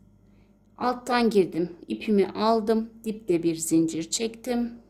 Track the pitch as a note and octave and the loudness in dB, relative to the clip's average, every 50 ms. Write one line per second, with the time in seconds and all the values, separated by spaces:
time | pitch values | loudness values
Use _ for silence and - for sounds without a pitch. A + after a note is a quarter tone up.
0 | _ _ _ _ _ _ _ _ _ _ _ _ _ _ _ - - B3 B3 B3 | _ _ _ _ _ _ _ _ _ _ _ _ _ _ _ -4 -2 -2 -2 -2
1 | - - B3 A#3+ A#3 A3+ A3+ G3+ F3+ D#3 - D#3+ F3 E3+ - - - - - - | -2 0 2 2 4 4 4 4 4 2 2 -4 -4 -4 -6 -12 -10 -10 -8 -6
2 | - - G#3+ G3 F#3+ - - G3 G#3 A3 A3+ A3+ G#3 A3 A3+ A3 A3+ A3+ - - | -2 2 4 4 2 2 0 -2 0 2 2 2 2 2 0 0 0 -4 -10 -12
3 | - A3+ G#3+ G#3+ - - F3+ E3 E3 E3+ D#3+ D#3+ - - E3 E3 E3 D#3+ - D#3 | -8 -8 -8 -6 -2 0 0 0 2 0 -2 -2 -2 0 2 2 2 2 -2 -6
4 | E3 D#3+ - - A#3 A3+ A3+ - - B3+ B3 A#3+ A#3+ A#3 - - - _ | -8 -6 -6 -6 -6 -6 -8 -8 -6 -4 -4 -2 -4 -4 -8 -12 -20 _